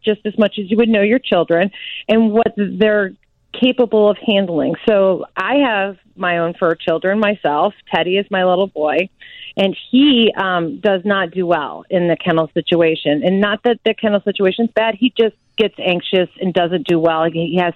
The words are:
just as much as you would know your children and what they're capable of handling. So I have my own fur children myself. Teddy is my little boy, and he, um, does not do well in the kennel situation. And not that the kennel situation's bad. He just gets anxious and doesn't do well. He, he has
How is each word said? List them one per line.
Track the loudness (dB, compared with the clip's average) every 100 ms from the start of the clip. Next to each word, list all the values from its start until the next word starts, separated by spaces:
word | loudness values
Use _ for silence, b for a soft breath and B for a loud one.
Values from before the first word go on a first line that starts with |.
just | -4 -4
as | -4 0
much | 0 -2
as | -2
you | 0
would | 2
know | 2
your | 2 0
children | 0 0 2 0 0 B B B 0
and | 2 2
what | 2 0 0
they're | -4 0 2 2 -2 -6 _ _ _ -2
capable | 0 2 0 2 2
of | 2
handling. | 0 0 0 -2 -2 -2 0
So | 2 2 0 -4 -8
I | -2 0
have | 0 -2 -4 -8 _
my | -8 -4 -2
own | -2
fur | -2 -2 -2
children | -2 -2 0 0
myself. | 0 -2 -2 0 0 -4 _
Teddy | -4 0 -2
is | -2
my | 0
little | 0 0 -2
boy, | -2 -2 -2 -4 _ B B B -2
and | -2 -2 -2
he, | 2 4 4 2 0
um, | -2 -2 -4 -2
does | -2 0
not | 0 -2 -2
do | -4
well | -2 -2 -2 -10 -4
in | -2 0
the | 0
kennel | 0 0 0
situation. | -4 0 2 2 0 0 0
And | 0 0
not | 0 0
that | -2 0
the | -2
kennel | -2 0 0
situation's | -2 0 0 0 -2
bad. | 0 -2
He | 0 -2 0
just | 0 -2 _ -2
gets | -2 -2
anxious | -2 -2 -2 -2 -2 -4
and | -4
doesn't | 0 0 -2
do | 0 0
well. | 2 2 0
He, | -2 -2
he | -2
has | -2